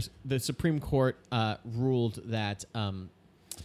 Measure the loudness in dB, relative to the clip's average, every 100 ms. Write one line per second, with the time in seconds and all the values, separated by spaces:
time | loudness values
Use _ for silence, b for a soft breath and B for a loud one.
0 | -2 -6 -2 -2 0 0 2 2 2 4
1 | 4 0 -4 0 0 -2 -6 -2 2 4
2 | 2 -2 -4 -2 -2 -4 -6 -4 -4 -4
3 | -10 -16 -20 _ B B